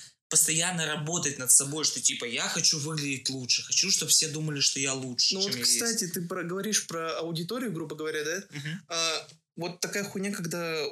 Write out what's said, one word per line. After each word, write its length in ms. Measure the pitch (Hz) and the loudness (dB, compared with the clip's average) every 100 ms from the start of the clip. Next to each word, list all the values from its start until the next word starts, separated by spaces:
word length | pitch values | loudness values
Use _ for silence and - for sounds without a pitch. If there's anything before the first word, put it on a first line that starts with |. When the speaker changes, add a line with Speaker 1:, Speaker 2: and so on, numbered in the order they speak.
| - _ _ | -18 _ _
Speaker 1:
постоянно 560 | 156 160 160 175 170 151 | 2 4 4 2 0 -2
работать 520 | 147 151 170 143 131 | -2 -2 0 -2 -2
над 120 | 123 | 4
собой, 340 | - 139 156 139 | 4 4 0 0
что 160 | 127 | 2
типа 240 | - 123 120 | 0 0 -2
я 240 | 131 190 | -2 0
хочу 300 | 170 151 156 | 2 2 2
выглядеть 500 | 151 156 143 131 - | 0 -2 -2 -2 -4
лучше, 340 | 135 123 - | -4 0 0
хочу, 260 | - - 190 | 2 2 4
чтоб 180 | - 160 | 2 4
все 180 | - 156 | 4 4
думали, 320 | 151 156 143 | 0 -2 2
что 200 | - 139 | 2 2
я 140 | 135 | 0
лучше, 420 | 135 131 120 - 190 | 0 -2 0 2 2
Speaker 2:
Ну 60 | |
Speaker 1:
чем 100 | 196 | 0
Speaker 2:
вот, 40 | 120 | 2
Speaker 1:
я 40 | 120 | 2
есть. 80 | 233 | 4
Speaker 2:
кстати, 260 | 233 220 175 | 2 0 0
ты 100 | 185 | -4
про, 220 | 170 185 | -4 -4
говоришь 420 | 170 190 214 202 - | -4 -2 0 0 0
про 300 | 165 165 156 | -4 -2 -2
аудиторию, 520 | 165 160 175 247 240 | -2 -4 -4 -4 -4
грубо 240 | 160 151 156 | -4 -6 -4
говоря, 280 | 156 156 147 | -4 -2 -2
да? 180 | 185 196 | -4 -6
Speaker 1:
Мгм. 300 | 143 151 180 - | -8 -6 -8 -4
Speaker 2:
А, 380 | 165 165 156 - - _ - | 0 2 0 -6 -16 _ -6
вот 240 | 175 175 | -6 -4
такая 240 | 180 202 | -2 -2
хуйня, 300 | 202 196 202 | -2 -2 -4
когда 500 | 202 165 175 165 160 147 | -2 -4 -4 -2 -2 -4